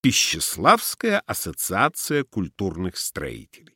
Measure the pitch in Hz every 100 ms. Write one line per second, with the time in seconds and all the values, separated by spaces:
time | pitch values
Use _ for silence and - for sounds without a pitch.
0 | 131 - - 80 - - 120 226 - -
1 | 226 - - - 85 80 - 95 143 -
2 | - 147 135 107 87 - 98 82 92 -
3 | - - 71 57 52 - -